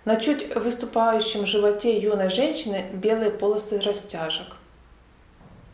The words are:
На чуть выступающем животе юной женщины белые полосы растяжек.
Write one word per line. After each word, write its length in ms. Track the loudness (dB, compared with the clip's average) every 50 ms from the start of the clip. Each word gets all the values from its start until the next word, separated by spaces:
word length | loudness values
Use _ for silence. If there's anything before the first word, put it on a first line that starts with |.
| 0
На 100 | 0 0
чуть 400 | 2 2 2 0 0 -2 -4 -4
выступающем 880 | -2 -2 -2 -2 -4 -6 -2 0 2 4 4 4 2 0 0 -2 -2 -2
животе 540 | 0 2 2 4 4 2 2 2 2 2 2
юной 320 | 2 2 2 2 2 0
женщины 520 | 2 2 2 0 0 -2 -4 -4 -4 -4 -4 -6 -6
белые 360 | -2 0 2 2 2 2 0
полосы 500 | 0 0 0 0 0 0 -2 -2 -2 -2
растяжек. 760 | 0 -2 -2 -2 -6 -8 -8 -6 -6 -4 -6 -6 -8 -12 -18 -20 -20 -20 -20 -20 -20 -20 -20 -20 _ _ _ _ -20 -20 _ -20 -20 -20 -20 -20 -20 -20